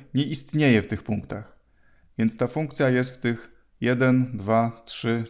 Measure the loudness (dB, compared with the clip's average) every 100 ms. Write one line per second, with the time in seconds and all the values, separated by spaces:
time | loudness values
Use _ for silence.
0 | -6 -4 -2 -4 -6 0 4 4 2 -8
1 | -4 -6 -6 -14 -14 -20 _ _ _ _
2 | _ -2 -2 0 -2 -2 -6 0 2 2
3 | 0 -4 -4 -4 -8 _ _ -4 -2 2
4 | 4 4 2 -4 0 2 2 -4 -14 -6
5 | -2 -2 -4